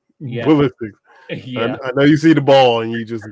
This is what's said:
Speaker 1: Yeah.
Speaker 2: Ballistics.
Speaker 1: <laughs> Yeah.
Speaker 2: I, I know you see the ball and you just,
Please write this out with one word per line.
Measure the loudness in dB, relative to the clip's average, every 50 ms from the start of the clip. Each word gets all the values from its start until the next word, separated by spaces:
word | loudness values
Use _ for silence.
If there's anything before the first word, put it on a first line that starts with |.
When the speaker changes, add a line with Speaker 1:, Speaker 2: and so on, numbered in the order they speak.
| _ _ _ -16
Speaker 1:
Yeah. | -14 -10 -10 -4 0
Speaker 2:
Ballistics. | 2 2 2 2 -2 -4 -8 -14 -14 -14 _
Speaker 1:
<laughs> | _ _ _ _ _ -14
Yeah. | -14 -14 -12 -10 -8 -6 -6 -6 -6 -8
Speaker 2:
I, | -8 -6
I | -2
know | 2 4
you | 4 4 4
see | 2 2 0
the | 2
ball | 2 4 4 6 6 4 2 0
and | -4 -6
you | -8 -8 -8
just, | -10 -12 -12 -12 -16